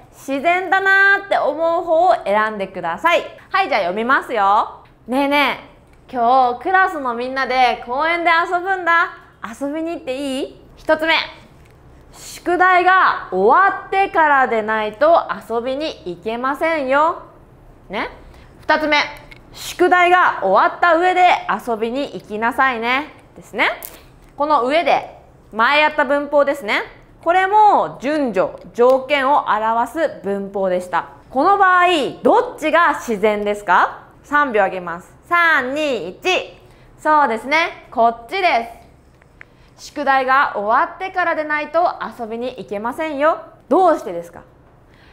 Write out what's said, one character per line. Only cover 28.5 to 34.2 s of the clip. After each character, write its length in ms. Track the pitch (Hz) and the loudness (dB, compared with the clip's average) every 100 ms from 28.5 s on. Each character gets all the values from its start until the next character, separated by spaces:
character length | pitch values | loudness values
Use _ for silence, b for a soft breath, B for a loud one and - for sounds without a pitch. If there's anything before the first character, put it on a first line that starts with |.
| - - | -4 -10
条 280 | - 247 262 | 2 4 4
件 280 | 262 285 269 | 2 0 2
を 160 | 285 - | 0 0
表 420 | 208 220 226 240 | 0 0 0 -2
す 300 | 311 311 - | -2 -4 -4
文 280 | 196 202 196 | -6 -6 -6
法 160 | 196 190 | -4 -2
で 100 | 180 | -2
し 100 | 180 | -2
た。 200 | 165 - - - | -6 -6 -12 -8
こ 140 | 254 | 0
の 140 | 330 403 | 2 4
場 240 | 381 359 | 4 4
合、 40 | 359 349 214 - | 4 2 -2 -2
ど 320 | 240 392 494 - | 2 2 0 -4
っ 40 | |
ち 120 | 311 | 0
が 240 | 320 339 - | 2 2 0
自 240 | - 214 | -6 -2
然 240 | 214 208 | 0 0
で 120 | 208 208 | -2 -4
す 100 | - | 2
か？ 380 | 247 - - - - | 2 2 -2 -20 -20